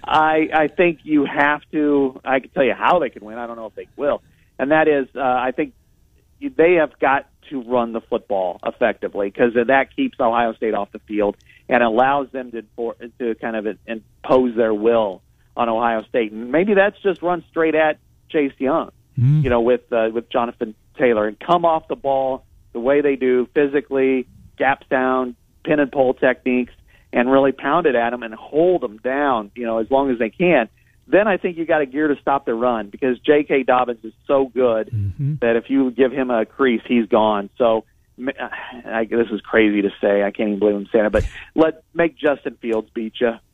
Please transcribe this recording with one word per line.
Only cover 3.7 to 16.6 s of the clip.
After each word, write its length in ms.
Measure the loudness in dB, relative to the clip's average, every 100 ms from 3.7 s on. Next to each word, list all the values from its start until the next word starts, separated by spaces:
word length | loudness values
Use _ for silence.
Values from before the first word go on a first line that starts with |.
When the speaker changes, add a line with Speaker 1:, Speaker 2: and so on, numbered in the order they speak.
Speaker 1:
they 140 | -16 -18 -6
will. 260 | -4 -4 _ _ _ _
And 120 | 0
that 180 | 2 4
is, 180 | 2 -2
uh, 60 | -4
I 320 | -2 -2 -2
think 220 | -4 -8 _ _ _ _ _ _ _
they 340 | -10 2 4
have 240 | 4 2 _
got 300 | 0 0 -4 _ -12
to 120 | -12
run 300 | -2 -2 -2
the 80 | -6
football 580 | _ -6 _ -4 -4 -4
effectively 680 | -10 -2 -2 -2 -6 -4 -6
'cause 220 | 0 0
that 400 | 0 2 0 0 -4
keeps 220 | -6 -2
Ohio 320 | -2 0 -2
State 200 | -2 -4
off 160 | -4 -6
the 60 | -12
field 360 | _ -2 -2 -4 _ -20 _
and 140 | 0
allows 480 | 2 2 2 2 -4
them 200 | -10 -10
to, 100 | -12 -14 -10
for, 180 | -8 -8 -16 _
to 160 | -6 -4
kind 200 | -6 -6
of 100 | -6 -8 -10
impose 680 | -12 _ _ 2 2 2 0
their 180 | 0
will 480 | 2 2 2 0 -6 _ _ _ -4
on 120 | -2
Ohio 340 | 0 0 -2
State. 280 | -4 -4 -4
And 200 | -6 -4
maybe 220 | 0